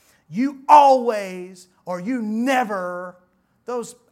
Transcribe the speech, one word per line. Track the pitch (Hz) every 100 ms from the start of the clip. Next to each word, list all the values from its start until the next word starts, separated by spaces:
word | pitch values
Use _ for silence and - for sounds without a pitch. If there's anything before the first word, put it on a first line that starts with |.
| _ _ -
"You | 175 269 277 -
always," | 294 277 262 233 214 196 185 180 185 - _ -
or | 180
"You | 190 254
never." | 214 220 254 254 214 196 180 180 180 180 _ _ _ _
Those | - 240 220 - _